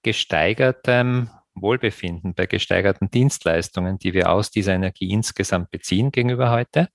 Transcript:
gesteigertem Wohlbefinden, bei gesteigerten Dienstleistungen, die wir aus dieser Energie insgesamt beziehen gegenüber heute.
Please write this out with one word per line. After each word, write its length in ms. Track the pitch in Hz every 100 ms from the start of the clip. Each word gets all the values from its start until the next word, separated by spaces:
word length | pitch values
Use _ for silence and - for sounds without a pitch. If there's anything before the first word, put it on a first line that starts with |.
gesteigertem 1300 | 113 - - 78 85 113 131 127 - 123 123 123 117 - _ 95
Wohlbefinden, 760 | 98 123 110 - 90 85 90
bei 120 | 87 92
gesteigerten 640 | 95 - 92 98 92 98
Dienstleistungen, 880 | 120 139 - 85 82 85 - 92 95
die 140 | 92
wir 180 | 92 87
aus 200 | 92 104
dieser 240 | 110 98
Energie 360 | 92 95 - 92
insgesamt 600 | 107 - - 95 90 87
beziehen 420 | 85 - 92 139
gegenüber 380 | 131 123 123 123
heute. 380 | 117 120 156 180